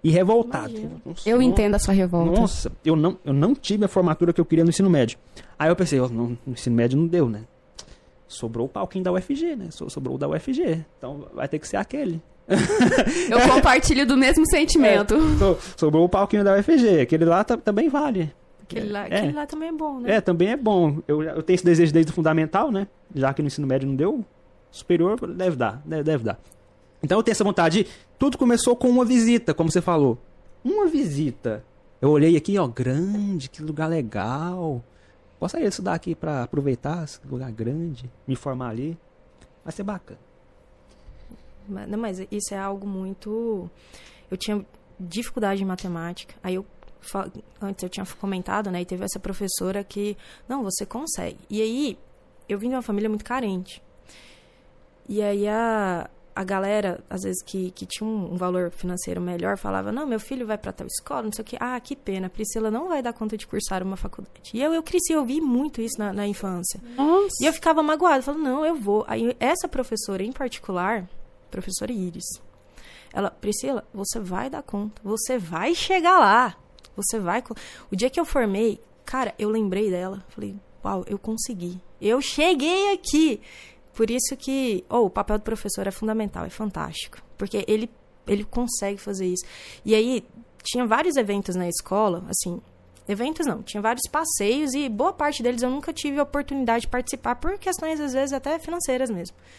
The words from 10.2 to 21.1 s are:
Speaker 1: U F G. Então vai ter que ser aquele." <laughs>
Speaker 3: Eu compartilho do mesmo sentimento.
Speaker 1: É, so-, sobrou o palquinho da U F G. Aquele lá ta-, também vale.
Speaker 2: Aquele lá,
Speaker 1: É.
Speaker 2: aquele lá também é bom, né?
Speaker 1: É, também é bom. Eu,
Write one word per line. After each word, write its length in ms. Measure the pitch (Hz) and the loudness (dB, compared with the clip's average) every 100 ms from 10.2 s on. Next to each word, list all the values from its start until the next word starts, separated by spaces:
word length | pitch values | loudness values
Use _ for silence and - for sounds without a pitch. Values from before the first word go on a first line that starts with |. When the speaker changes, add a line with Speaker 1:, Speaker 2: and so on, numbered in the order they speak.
| 143 | -2
Speaker 1:
U 60 | |
F 180 | 156 - | -2 -2
G. 320 | 269 320 160 160 _ | -2 0 -2 -6 _
Então 280 | 123 143 - | -14 -12 -14
vai 140 | - 139 | -8 -6
ter 100 | 156 | -6
que 80 | - | -4
ser 120 | 196 | -6
aquele." 420 | - 277 254 165 - _ - | -4 -4 -4 -6 -10 _ -2
<laughs> 840 | - 381 415 - 508 214 339 349 | 0 2 4 4 4 2 0 2
Speaker 3:
Eu 100 | 233 254 | 6 8
compartilho 520 | 262 294 254 - 269 269 | 8 8 6 4 4 4
do 100 | 269 | 4
mesmo 260 | 269 302 320 | 6 6 4
sentimento. 680 | 339 330 339 233 202 202 | 4 4 6 8 6 4
Speaker 1:
É, 240 | 302 320 302 | 4 4 4
so-, 200 | 196 175 - - | 4 2 -4 0
sobrou 280 | 156 156 | 4 6
o 40 | 175 | 4
palquinho 360 | 190 202 208 | 4 2 4
da 80 | 202 | 6
U 40 | 196 | 4
F 200 | 208 320 | 6 6
G. 220 | 233 165 | 8 6
Aquele 240 | 135 160 | 4 4
lá 180 | 165 175 | 4 4
ta-, 140 | 214 233 | 2 0
também 320 | - 202 330 | 0 2 2
vale. 420 | 277 294 196 160 - _ - | 2 0 0 -4 -8 _ -20
Speaker 2:
Aquele 280 | - 226 214 | -12 -8 -6
lá, 140 | 202 202 | -6 -2
Speaker 1:
É. 80 | 202 | 0
Speaker 2:
aquele 140 | 277 | 0
lá 140 | 294 294 | -2 -6
também 220 | 311 320 | -6 -6
é 40 | |
bom, 280 | 320 311 269 | -4 -6 -4
né? 160 | 240 214 | 0 0
Speaker 1:
É, 40 | |
também 280 | 190 170 190 | 2 2 2
é 80 | 262 | 2
bom. 420 | 220 196 160 147 | 2 4 4 2
Eu, 140 | - | 0